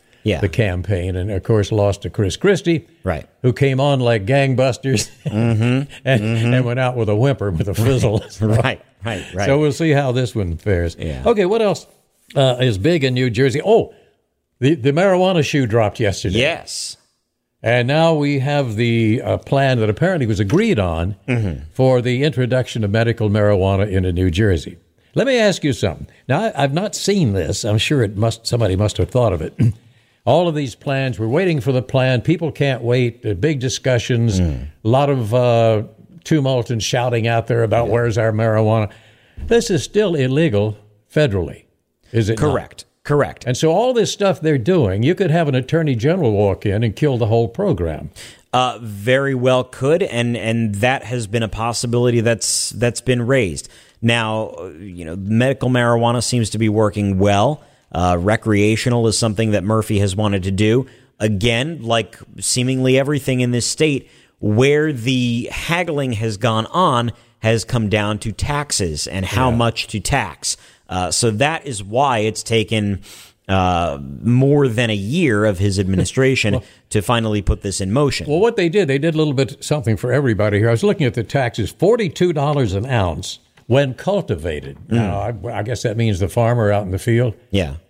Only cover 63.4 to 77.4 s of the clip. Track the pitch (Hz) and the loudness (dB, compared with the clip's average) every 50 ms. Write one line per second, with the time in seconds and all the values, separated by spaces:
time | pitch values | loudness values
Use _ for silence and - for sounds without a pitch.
63.4 | 127 123 123 120 113 - - - 156 156 143 127 - - _ _ _ _ _ _ | 0 0 0 -2 -2 -4 -2 0 0 0 0 -2 -6 -12 _ _ _ _ _ _
64.4 | - 104 107 110 127 139 143 151 151 156 151 123 110 123 131 127 123 120 117 117 | -2 0 2 4 4 4 4 2 2 0 -2 -2 -2 0 0 0 0 0 -2 -2
65.4 | 120 - - - - - 165 175 185 170 156 143 139 131 120 104 117 113 107 98 | -4 -6 -8 -10 -4 -2 -2 -2 -2 -2 -2 -4 -2 -4 -4 -4 -4 -4 -6 -2
66.4 | 123 120 113 110 113 - - 165 185 170 135 120 120 117 - - _ _ _ _ | -2 0 0 0 -2 -2 0 0 2 2 2 0 0 -2 -6 -10 _ _ _ _
67.4 | - 110 113 113 - - - 123 110 104 92 107 104 104 107 101 - 113 98 - | 0 0 0 0 0 -2 -2 -2 0 0 0 0 0 0 -4 -4 -6 -8 -6 -6
68.4 | - - 143 143 147 - - - 101 85 78 76 - - - 95 95 90 - 127 | -4 -4 -4 -6 -4 -4 -4 -2 -2 -4 -4 -6 -8 -8 -6 -6 -6 -2 -2 0
69.4 | 131 127 117 117 117 117 113 - - - - 107 92 - - 135 113 92 71 - | 0 2 2 2 0 0 0 -4 -8 -6 -6 -6 -4 -2 -2 -2 -2 -4 -8 -10
70.4 | - - - - - - - _ _ _ - 92 90 87 82 - - 117 107 104 | -8 -8 -8 -8 -12 -20 -20 _ _ _ -6 -4 -4 -2 -2 0 0 0 2 2
71.4 | 135 147 160 165 - 147 127 101 104 95 104 123 143 139 123 113 104 110 110 - | 0 0 0 -4 -8 -10 -10 -10 -10 -4 -2 0 0 2 2 0 0 -2 -2 -4
72.4 | - - 117 113 107 107 113 110 104 101 98 95 - - - - - - _ _ | -6 -2 0 0 0 0 -2 -2 -2 -2 -4 -4 -8 -14 -20 -20 -20 -20 _ _
73.4 | _ - 95 95 92 92 90 87 87 82 71 71 71 67 73 67 - 110 120 127 | _ -2 0 0 2 2 0 0 0 -2 -4 -6 -10 -12 -12 -6 0 2 4 4
74.4 | 131 139 143 147 143 131 110 110 123 113 110 101 95 101 135 180 185 139 107 104 | 4 4 4 4 4 2 2 0 0 0 0 -2 -4 -4 -2 0 0 2 2 2
75.4 | 107 110 101 87 98 104 95 95 101 92 98 92 90 - - 127 131 131 135 123 | 2 2 2 2 0 0 0 0 0 0 2 0 0 0 0 0 2 2 2 2
76.4 | - 110 101 123 - - - _ _ _ - 107 98 - 123 117 113 110 107 104 | 0 0 -2 -2 -4 -8 -20 _ _ _ -4 -2 0 0 0 0 0 0 -2 -2